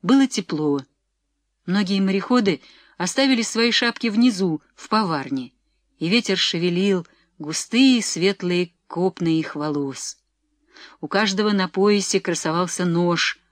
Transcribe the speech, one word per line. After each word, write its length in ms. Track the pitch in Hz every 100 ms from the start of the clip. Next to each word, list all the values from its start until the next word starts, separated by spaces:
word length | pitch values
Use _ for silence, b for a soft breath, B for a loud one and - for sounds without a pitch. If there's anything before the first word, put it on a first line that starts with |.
Было 260 | 180 269 269
тепло. 540 | - 185 156 151 143 135 _ _ _ _ _ _ _ -
Многие 340 | 190 190 196
мореходы 600 | 190 190 190 247 202 151 b b b b
оставили 440 | 180 - 269 254
свои 300 | 226 214 233
шапки 360 | 220 240 226 233
внизу, 540 | 208 247 196 185 156 b _
в 140 | -
поварне, 640 | 214 208 156 135 135 127 _ _ _ _ _
и 100 | 160
ветер 300 | 226 220 185
шевелил 720 | - 175 175 175 196 185 170 b b _
густые 640 | 151 160 - 226 269 247
светлые 680 | - - 180 196 180 175 175 _ _
копны 520 | - 185 180 170 160
их 160 | 156 151
волос. 640 | 151 147 139 127 - - _ _ _ _ B B B B
У 60 | 151
каждого 440 | 196 214 190 208
на 160 | 202 185
поясе 520 | - 202 208 190 196
красовался 680 | 185 170 - 165 180 - 180
нож 540 | 170 175 170 - - _